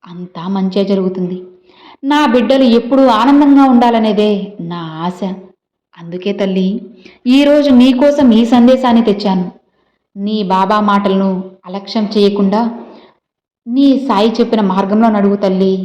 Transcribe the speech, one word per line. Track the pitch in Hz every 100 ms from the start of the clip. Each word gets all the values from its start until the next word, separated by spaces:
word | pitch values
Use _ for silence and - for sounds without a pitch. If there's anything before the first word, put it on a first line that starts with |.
అంతా | 180 175 180 - 170
మంచే | 196 190 190
జరుగుతుంది. | 196 196 190 185 180 185 - - _ _ - -
నా | 269 294 294
బిడ్డలు | 240 233 269
ఎప్పుడూ | 262 226 233 269 269
ఆనందంగా | 220 240 285 294 277
ఉండాలనేదే | 269 240 240 233 220 208 208 202 190 -
నా | 170 175 165 160 175
ఆశ. | 180 196 185 - _ _ _ _ _
అందుకే | 170 180 190
తల్లి, | 202 196 185 190 214 - - - _ 240
ఈరోజు | 262 285 294 285
నీకోసం | 254 247 247 285 285 269
ఈ | 220
సందేశాన్ని | 233 247 240 254 254 233
తెచ్చాను. | 226 202 202 185 180 - _ _ _ _ _ 196
నీ | 202 214
బాబా | 190 185 190 214
మాటలను | 208 202 202 190 196 185 185 - -
అలక్ష్యం | 190 196 226 202 208
చేయకుండా | 202 202 196 208 233 - - - _ _ _ _ _ _ -
నీ | 247 277 262 262
సాయి | 202 220
చెప్పిన | 226 233 220
మార్గంలో | 202 185 196 208 233
నడువు | 214 196 202
తల్లి, | 202 190 190 190